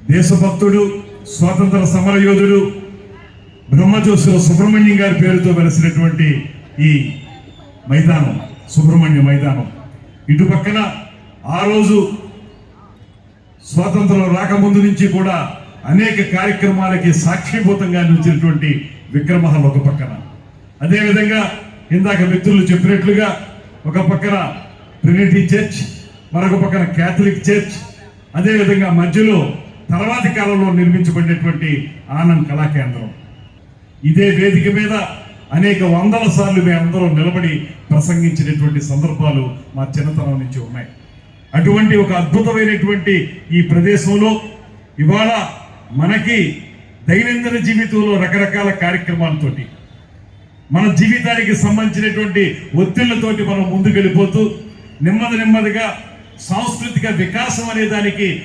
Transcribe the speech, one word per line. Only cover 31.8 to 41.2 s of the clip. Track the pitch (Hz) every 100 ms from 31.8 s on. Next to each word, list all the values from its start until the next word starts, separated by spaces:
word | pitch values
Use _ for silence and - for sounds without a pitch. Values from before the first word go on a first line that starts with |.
| - - - 139
ఆనంద్ | 170 160 143
కళా | 147 151 147
కేంద్రం. | 127 120 107 - - - - - - - - - 147
ఇదే | 160 196 175
వేదిక | 196 175 196 202
మీద | 214 214 185 - - - - 160
అనేక | 202 190 185 170
వందల | 196 226 220 185
సార్లు | 196 190 175
మేము | 170
అందరం | 170 185 175 151
నిలబడి | 170 180 170 151 - - -
ప్రసంగించినటువంటి | 151 170 170 170 143 139 151 147 147 139
సందర్భాలు | 139 160 - 151 135 127 127 - 131
మా | 135 151
చిన్నతనం | 151 156 - 135
నుంచి | 131 131 117
ఉన్నాయి. | 123 120 - - -